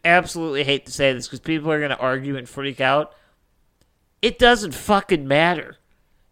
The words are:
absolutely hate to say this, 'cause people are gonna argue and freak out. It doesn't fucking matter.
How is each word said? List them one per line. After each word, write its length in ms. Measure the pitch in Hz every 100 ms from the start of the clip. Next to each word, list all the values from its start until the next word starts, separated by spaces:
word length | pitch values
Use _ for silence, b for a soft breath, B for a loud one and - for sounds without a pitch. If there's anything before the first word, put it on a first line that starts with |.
absolutely 600 | 170 175 175 170 160 139
hate 200 | 139 139 -
to 60 |
say 200 | 139 139
this, 120 | 127 -
'cause 120 | 131
people 300 | - 160 156
are 80 | 151
gonna 160 | 147 -
argue 380 | 127 131 139 135
and 120 | 123
freak 320 | - 139 131
out. 340 | 131 143 151 - b b _ _ _ _ _ _ _ _
It 180 | 226 -
doesn't 340 | 240 240 196
fucking 540 | 127 - 202 - 170 135
matter. 480 | 143 170 165 - - _ _ _ _ _